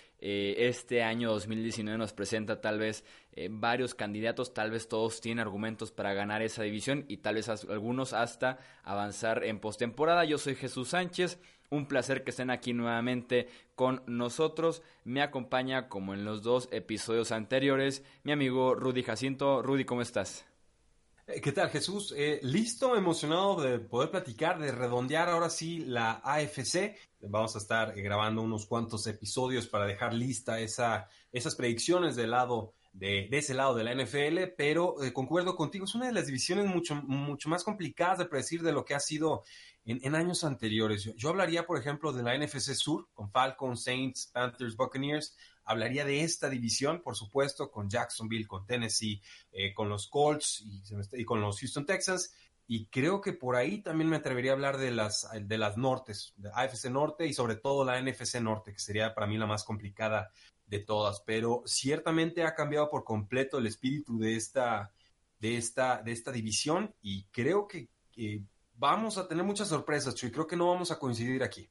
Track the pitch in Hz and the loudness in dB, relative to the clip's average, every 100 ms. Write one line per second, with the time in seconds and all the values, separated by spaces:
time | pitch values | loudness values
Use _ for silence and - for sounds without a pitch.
0 | - _ 101 101 101 101 123 123 - 120 | -20 _ -2 0 2 4 2 2 0 2
1 | 113 117 117 107 98 110 113 110 107 113 | 2 2 2 0 0 -2 -2 -2 -2 -2
2 | 110 - 101 110 107 110 110 107 107 107 | -4 -4 -2 -2 -2 -2 0 0 0 -4
3 | - - _ - 90 110 117 123 123 - | -10 -20 _ -8 -8 -2 0 2 0 -2
4 | 107 104 113 117 - - 110 113 - 110 | -4 -2 0 0 -4 -2 -2 -2 -2 0
5 | 113 - 113 117 107 101 110 110 110 - | 0 -2 -4 -2 -2 -4 -4 -4 -8 -4
6 | 101 98 101 107 110 117 107 107 131 143 | -2 0 0 0 -2 -2 -4 -2 -2 -2
7 | 143 104 107 110 107 107 - 104 110 127 | -4 -4 0 0 0 -4 -4 -4 -2 -2
8 | 131 104 117 - 127 131 - - - 101 | 0 0 0 0 0 0 -10 -16 -6 -4
9 | 101 98 113 113 110 107 107 107 117 - | -2 -2 0 2 0 -2 -4 -2 -4 2
10 | 156 175 160 147 139 131 131 127 123 175 | 4 6 4 2 -2 -4 -4 -6 -2 -2
11 | 180 180 180 175 - - _ 147 135 135 | -2 0 -2 -2 -16 -20 _ -4 0 0
12 | 120 135 131 120 127 123 123 120 117 117 | 2 0 -2 -4 -2 -2 0 0 0 0
13 | 120 123 120 123 117 - - - 127 131 | 0 -2 2 0 0 -8 -16 0 0 0
14 | - 120 120 120 156 156 165 160 - - | -4 -2 -2 0 0 2 0 0 -8 -16
15 | - 131 143 135 117 127 131 131 123 101 | -6 0 0 -2 0 0 2 -2 -2 -6
16 | 95 98 104 107 110 127 123 110 - 107 | -4 -4 -4 -2 2 2 2 -6 -4 -4
17 | - 113 113 113 104 131 139 135 139 135 | 0 0 2 -2 0 2 4 4 2 -2
18 | - - 139 147 131 127 127 107 127 127 | -10 -10 -2 0 2 4 4 4 2 0
19 | 120 107 131 131 139 135 120 135 131 123 | 0 -2 -2 2 4 4 4 2 2 0
20 | 117 107 92 - - _ _ _ _ _ | 0 -2 -2 -6 -16 _ _ _ _ _
21 | _ _ - - 147 196 165 147 143 202 | _ _ -10 -4 -2 0 0 0 -2 -4
22 | 202 143 147 147 127 170 233 - 262 233 | -4 -2 0 0 0 2 0 0 2 4
23 | 180 160 147 165 196 180 131 123 104 120 | 4 2 2 2 2 2 2 0 0 0
24 | 160 185 139 110 156 160 147 120 123 123 | 2 0 -4 0 0 0 -2 -2 0 0
25 | 127 156 175 170 170 - 160 170 131 120 | 2 2 4 4 2 0 -4 -4 -2 2
26 | 113 113 131 151 147 - 120 175 208 - | 2 0 0 0 0 -2 -2 0 0 -4
27 | - _ 104 107 110 107 - 113 110 104 | -18 _ -2 0 0 -2 0 2 2 -2
28 | 101 104 107 110 113 107 - 117 113 110 | 0 2 2 2 0 -2 -2 -2 -2 -2
29 | 113 104 101 - 127 127 107 104 101 101 | -4 -6 -4 -2 0 0 0 0 0 0
30 | 120 117 127 120 - 113 110 - 120 104 | -2 0 0 -2 -2 -2 -2 0 2 0
31 | 98 - _ 123 120 - 123 117 - 180 | -2 -16 _ -6 -4 0 0 2 2 4
32 | 165 120 113 120 123 120 98 - _ 95 | 4 2 2 2 2 0 -2 -10 _ -6
33 | 98 98 98 139 147 127 135 117 113 131 | 0 0 2 0 2 2 4 4 2 0
34 | 113 143 147 175 180 - 147 156 175 165 | 0 0 2 2 0 0 2 4 2 0
35 | 131 135 127 170 180 180 151 196 190 226 | -2 -2 2 2 2 0 -2 -2 -4 -2
36 | 254 220 143 131 - 185 202 175 170 147 | 0 0 0 -2 0 2 2 2 0 -2
37 | 143 139 143 139 151 170 214 208 156 - | -2 -2 -2 -4 -2 0 -2 -4 -4 0
38 | 175 185 175 139 - 170 165 143 - 143 | 2 2 0 -2 -2 0 2 0 0 -2
39 | - 151 156 135 - - - - 110 131 | -2 0 2 0 -4 -20 -20 -12 -6 -4
40 | 135 156 175 175 160 131 113 107 110 104 | 0 2 2 0 -2 -2 0 2 2 2
41 | 104 110 139 190 175 170 170 156 123 143 | -2 -4 -2 2 2 2 0 -2 -2 -2
42 | 156 127 120 131 147 135 139 127 - 175 | -2 0 2 2 0 -2 -2 -2 0 -2
43 | - - 104 127 135 - 131 117 127 127 | -4 -12 -2 2 2 0 -4 -2 -2 -2
44 | 131 - - 123 123 120 120 110 127 131 | -2 -4 -6 -2 -2 -2 -6 -2 -2 -2
45 | 143 151 147 - - _ - 113 113 135 | -2 -2 -4 -12 -20 _ -4 -2 0 0
46 | 143 139 160 - 143 131 117 - 139 170 | 0 0 0 0 -2 -2 -2 0 0 0
47 | 139 113 104 135 139 - 139 107 98 117 | -4 -8 -2 0 0 0 -6 -4 -2 0
48 | 123 - 113 113 107 95 98 123 113 - | -2 -4 -4 -4 -4 -8 -4 -2 0 0
49 | 110 104 - - - 95 98 98 107 104 | -2 -4 -8 -20 -12 -4 -4 -2 -2 -2
50 | - 143 147 147 - - 110 98 98 101 | -2 4 4 4 -2 -4 -8 -14 -10 -8
51 | 101 123 113 113 104 101 123 147 143 190 | -6 -6 0 2 2 -2 -4 -4 -2 0
52 | 190 185 - - - _ - 113 104 131 | 0 -2 -4 -10 -20 _ -6 -4 -2 0
53 | 147 196 196 - 127 123 135 196 - 160 | 2 2 -2 -4 0 2 2 0 -2 0
54 | 160 156 151 127 131 135 139 139 131 117 | 2 2 0 0 2 2 2 0 0 2
55 | 107 - - 113 101 110 104 104 131 127 | 0 -2 -4 -8 -2 0 0 2 2 0
56 | - 104 - - 101 120 131 123 127 131 | -2 -10 -12 -14 -6 -2 -2 -2 -2 0
57 | 151 - 165 135 120 107 139 139 131 127 | 0 0 -2 0 0 0 2 4 4 2
58 | 131 120 117 123 113 107 107 101 - 104 | 0 -4 -4 0 0 0 -4 -10 -4 0
59 | 110 110 104 107 107 107 - 107 101 101 | 0 0 0 0 0 -2 -2 -6 -6 -4
60 | 110 107 101 - - _ - 101 101 107 | 0 0 -2 -12 -20 _ -6 -6 0 2
61 | 104 101 - 110 117 120 - - 131 151 | 2 0 -2 0 2 0 0 -2 0 0
62 | 170 165 165 170 160 160 147 147 147 143 | 2 2 2 2 0 0 0 2 2 0
63 | - 107 104 127 135 143 110 98 131 147 | -2 -2 0 0 0 0 0 0 -2 -2
64 | - 113 110 113 - 131 123 107 104 _ | -2 0 0 0 -2 0 2 0 -4 _
65 | _ _ _ _ 107 120 117 - 127 120 | _ _ _ _ -2 0 0 2 2 2
66 | 113 117 - 123 110 107 147 175 214 - | 0 -4 -4 -4 0 0 2 2 0 -6
67 | 104 98 98 - 123 202 202 175 117 _ | -6 -6 -4 0 2 2 0 -6 -14 _
68 | _ - 107 107 101 _ _ 117 139 185 | _ -8 -6 -6 -10 _ _ 0 2 4
69 | 220 208 175 165 190 202 190 151 - 147 | 2 -4 -2 0 0 0 0 0 2 0
70 | 131 110 123 123 160 175 175 180 170 156 | 0 -2 -4 -2 -2 2 4 4 0 -2
71 | 131 113 120 131 117 - - | -2 0 0 0 0 -4 -16